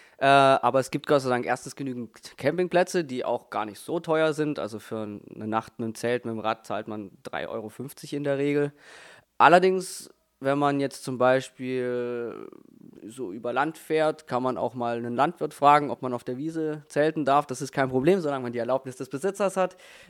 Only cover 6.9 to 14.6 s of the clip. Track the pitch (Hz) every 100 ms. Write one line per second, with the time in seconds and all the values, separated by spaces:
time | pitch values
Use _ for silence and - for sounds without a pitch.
6.9 | 107 98 - - 73 80 113 107 - 127
7.9 | - - 143 143 139 143 147 143 - -
8.9 | - - - _ - 135 175 185 185 175
9.9 | - - _ _ - 135 143 143 139 139
10.9 | - - 123 127 131 131 - 127 127 123
11.9 | 123 120 120 120 53 - 50 50 50 50
12.9 | - 98 123 107 107 117 123 151 160 -
13.9 | 156 156 156 - 123 127 107